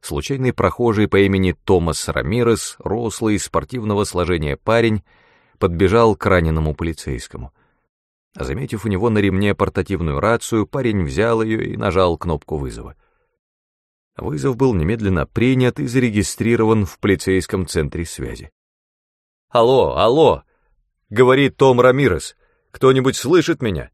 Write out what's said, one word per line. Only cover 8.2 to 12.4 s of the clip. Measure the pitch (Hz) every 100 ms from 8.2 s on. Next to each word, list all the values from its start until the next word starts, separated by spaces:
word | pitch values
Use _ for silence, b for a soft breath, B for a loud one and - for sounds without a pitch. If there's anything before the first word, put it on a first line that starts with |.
| _ -
Заметив | - 69 139 110 113
у |
него | 95 117
на | 107
ремне | 101 92 101
портативную | 98 98 - 92 95 82 71
рацию, | 101 113 - 113 101
парень | 139 120 104
взял | 80 67 113 113
ее | 113 110
и | - 113
нажал | 107 92 90 82
кнопку | 87 76